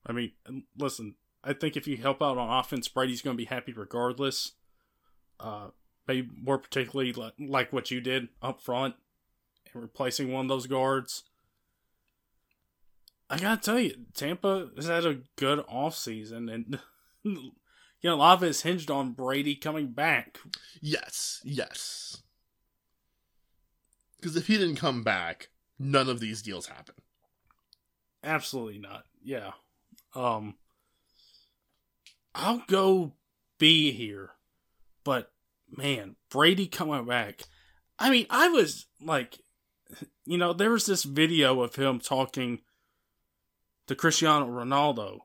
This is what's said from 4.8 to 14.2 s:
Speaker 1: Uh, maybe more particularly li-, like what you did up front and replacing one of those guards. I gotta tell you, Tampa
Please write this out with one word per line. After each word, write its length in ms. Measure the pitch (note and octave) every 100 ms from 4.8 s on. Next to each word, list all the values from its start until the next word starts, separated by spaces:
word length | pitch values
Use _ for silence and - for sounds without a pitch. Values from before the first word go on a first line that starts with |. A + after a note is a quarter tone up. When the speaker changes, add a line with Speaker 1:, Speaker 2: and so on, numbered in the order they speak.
| _ _ _ _ _ _
Speaker 1:
Uh, 280 | A2 G#2 G2+ _ _ _ -
maybe 220 | B2+ B2 -
more 180 | B2+ C3+
particularly 540 | - C#3 A#2+ C#3 C3
li-, 200 | B2 A2+ - C#3+
like 240 | C3+ B2
what 180 | C3 -
you 100 | B2+
did 280 | B2 C3 A#2+ _
up 200 | C3 B2+
front 340 | - B2 C3+ - _ _ _ _ _ _ -
and 100 | B2
replacing 500 | A#2 - B2+ - C3
one 120 | C3 C3
of 20 |
those 180 | C3+ B2
guards. 580 | C3 C3 C3+ C3 - _ _ _ _ _ _ _ _ _ _ _ _ _ _ _ _ _ _ _ _ _
I 80 | C#3
gotta 220 | G3 A3
tell 180 | - A#3
you, 260 | G#3 - -
Tampa 540 | -